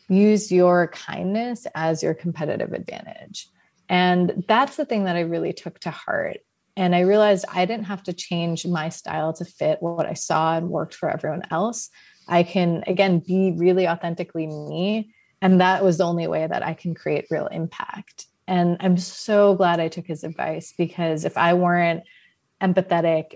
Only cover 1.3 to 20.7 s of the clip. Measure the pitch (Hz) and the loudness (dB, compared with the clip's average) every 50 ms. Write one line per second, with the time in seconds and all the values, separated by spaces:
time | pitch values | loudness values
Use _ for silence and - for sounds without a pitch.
1.3 | 202 220 233 247 240 - - - - 156 160 160 165 151 - 156 160 - - 175 | -4 -4 -4 -6 -8 -10 -10 -10 -8 -4 -2 -2 0 0 -2 -2 -4 -4 -4 -6
2.3 | 160 156 160 147 - - - - - - - - - - - - - - - - | -6 -4 -4 -4 -4 -4 -6 -6 -6 -8 -10 -10 -14 -14 -14 -16 -18 -18 -18 -18
3.3 | - - - _ _ _ _ _ _ _ _ - 190 180 180 180 180 180 180 170 | -18 -18 -20 _ _ _ _ _ _ _ _ -2 0 2 4 4 4 4 2 2
4.3 | - - 175 - 214 233 277 277 - - 294 - 233 214 196 185 170 175 170 165 | 0 -2 0 2 2 2 2 0 -2 -4 -4 -2 -2 -2 -2 0 -2 -2 -2 -2
5.3 | 170 165 165 170 175 - - 175 - - - 175 - - - - - - 82 82 | -2 -4 -4 -4 -6 -8 -10 -14 -14 -12 -10 -10 -10 -10 -6 -4 -4 -2 -2 -4
6.3 | - - _ _ _ _ _ _ - - 185 180 175 175 180 185 202 214 214 208 | -6 -12 _ _ _ _ _ _ -4 -2 0 2 4 4 4 4 4 6 6 4
7.3 | 202 185 196 - - 180 185 180 226 220 214 180 202 185 - - 180 180 - - | 4 2 0 -4 -2 -2 0 0 -2 -4 -6 -8 -8 -8 -8 -10 -10 -8 -8 -6
8.3 | 180 170 170 170 165 165 - 175 175 160 156 165 - - - - 160 160 156 160 | -4 -4 -2 -2 -4 -4 -4 -4 -2 -2 -4 -6 -8 -10 -10 -8 -4 -4 -4 -4
9.3 | 160 - 175 - - - 151 156 151 - 175 170 170 170 160 - 170 - - - | -4 -6 -10 -12 -6 -4 0 0 0 0 -2 -4 -2 -4 -4 -4 -4 -6 -4 -2
10.3 | 165 156 160 160 165 165 170 175 170 165 160 165 - - - 156 - 156 - 151 | 0 0 2 0 0 -2 -2 -4 -4 -4 -6 -6 -8 -6 -4 -4 -4 -4 -4 -6
11.3 | 147 170 - - 160 160 196 233 233 - - - _ - - _ _ _ _ - | -6 -6 -6 -4 -4 -2 -2 -2 -4 -6 -12 -14 _ -20 -20 _ _ _ _ 0
12.3 | 175 175 175 175 - 190 175 175 170 160 - - 185 180 196 190 180 170 - - | 2 2 2 2 2 0 2 2 0 -2 -2 -2 0 2 2 4 2 2 0 0
13.3 | 180 190 190 190 170 165 175 185 180 185 185 170 170 170 - 170 170 170 175 - | 0 2 2 2 2 2 2 2 4 4 2 0 0 -2 -4 -6 -6 -6 -8 -8
14.3 | - 165 160 156 156 151 151 147 151 165 180 202 214 226 214 214 _ _ _ _ | -6 -6 -6 -6 -8 -10 -10 -8 -6 -4 -2 -2 -2 -4 -4 -8 _ _ _ _
15.3 | _ - 196 185 190 180 180 185 190 - 196 190 170 160 180 170 170 170 165 160 | _ 0 2 4 6 6 6 4 4 4 4 2 4 2 2 0 0 -2 -2 -2
16.3 | 160 156 160 160 - - - 165 165 - - 175 160 - - 156 151 143 - - | -2 -2 -2 -2 -2 -4 -4 -4 -6 -6 -6 -8 -8 -6 -4 -4 -4 -4 -4 -4
17.3 | 165 151 151 - - 165 165 165 - - - - - 202 - _ _ - - _ | -4 -4 -4 -4 -6 -6 -8 -8 -8 -10 -12 -12 -12 -14 -16 _ _ -20 -20 _
18.3 | _ _ _ - 185 180 175 175 175 - - 190 180 175 180 - - - - - | _ _ _ -2 0 2 2 2 0 0 2 2 2 2 0 -4 -10 -10 -4 2
19.3 | 214 208 208 202 196 180 190 175 170 170 165 165 - 175 165 - 160 147 - 160 | 4 6 6 6 6 4 4 2 2 2 0 -2 -4 -8 -10 -10 -10 -10 -10 -10
20.3 | 160 - - 160 160 165 170 - | -8 -6 -6 -6 -6 -8 -10 -8